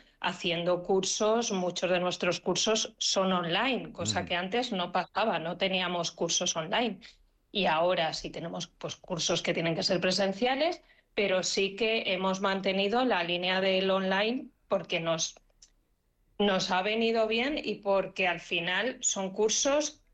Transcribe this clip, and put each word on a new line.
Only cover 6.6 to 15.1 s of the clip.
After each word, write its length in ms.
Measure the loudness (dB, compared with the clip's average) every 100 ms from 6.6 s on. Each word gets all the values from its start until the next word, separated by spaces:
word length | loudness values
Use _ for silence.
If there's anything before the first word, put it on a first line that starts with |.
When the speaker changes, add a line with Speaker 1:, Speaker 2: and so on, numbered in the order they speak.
| -2 0 -2 -4 -14 -20 _ _ _
Speaker 1:
Y 140 | -2 2
ahora 460 | 4 4 2 0
sí 160 | -2 -8
tenemos, 360 | -8 -8 -8 -10
pues, 300 | -10 -10 -10
cursos 440 | -8 -4 0 0
que 120 | 0
tienen 200 | 0 0 0
que 60 |
ser 160 | 0 2
presenciales, 840 | 2 2 0 0 0 2 0 -2 -10 -20 _
pero 280 | -2 2 2
sí 320 | 0 0 0 0
que 360 | 0 0 0
hemos 280 | 0 0 0
mantenido 640 | 0 0 0 0 2 2
la 180 | 2 2
línea 380 | 2 0 0 2
del 280 | 2 2 2
online 580 | 2 2 2 0 -2 -6 _ -2
porque 320 | -2 -2 -2
nos, 360 | 0